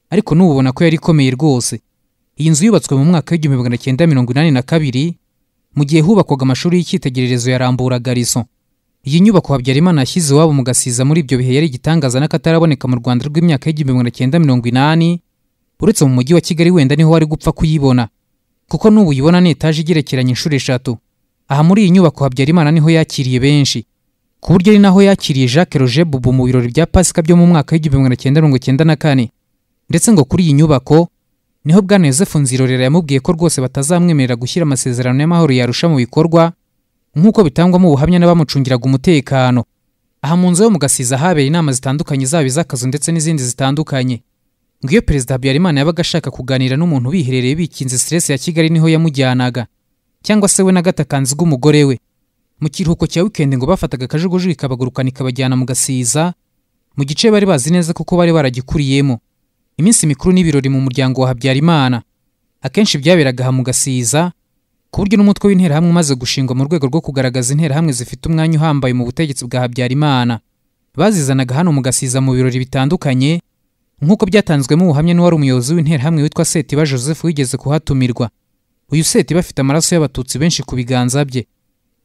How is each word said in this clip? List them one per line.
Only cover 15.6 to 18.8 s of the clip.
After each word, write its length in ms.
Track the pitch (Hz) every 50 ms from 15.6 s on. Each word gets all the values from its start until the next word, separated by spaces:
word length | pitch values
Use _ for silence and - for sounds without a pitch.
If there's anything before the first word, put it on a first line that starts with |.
| _ _ _ _
uretse 220 | - 208 226 - 151
mu 80 | 135 127
mujyi 160 | 123 123 135 175
wa 80 | 165
Kigali 300 | - - 175 156 165 175
wenda 240 | 185 165 135 131 147
niho 160 | 156 160 156
wari 140 | 165 160 156
gupfa 260 | 151 156 - - 160
kuyibona. 560 | - - 165 156 156 151 139 135 123 123 113 - - _ _ _ _ _ _ _ _ _ _
Kuko 220 | _ - 151